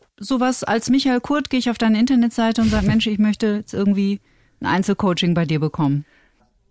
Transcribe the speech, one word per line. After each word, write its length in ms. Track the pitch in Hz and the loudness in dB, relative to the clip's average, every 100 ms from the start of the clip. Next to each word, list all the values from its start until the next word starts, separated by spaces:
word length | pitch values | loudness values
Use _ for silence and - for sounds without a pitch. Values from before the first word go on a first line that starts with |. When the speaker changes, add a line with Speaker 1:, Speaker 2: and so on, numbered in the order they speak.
| - - | -12 -14
Speaker 1:
sowas 480 | 202 262 254 254 | -4 -2 0 -2
als 240 | - 226 - | -2 -2 0
Michael 320 | 262 269 247 | 0 2 0
Kurt, 300 | - 294 277 | 0 -2 -2
gehe 80 | 254 | -2
ich 100 | 240 | -2
auf 80 | 226 | 0
deine 220 | 226 214 | 0 2
Internetseite 640 | 247 262 233 - 226 226 | 2 2 2 0 0 2
und 80 | 220 | 2
sag, 120 | 214 | 2
Speaker 2:
<laughs> 40 | 196 | 2
Speaker 1:
"Mensch, 200 | 226 226 | 0 0
ich 100 | 208 | 2
möchte 380 | 214 208 220 208 | 0 0 -2 -2
jetzt 180 | 208 | -4
irgendwie 460 | - 202 196 196 202 - _ _ _ | -2 0 2 0 -2 -8 _ _ _
ein 60 | - | -2
Einzelcoaching 680 | 175 196 196 202 170 175 | 0 0 0 0 0 0
bei 100 | 170 | 0
dir 160 | 156 156 | 0 0
bekommen"? 460 | 151 - 147 143 147 _ _ _ _ _ _ | -2 -2 0 0 -4 _ _ _ _ _ _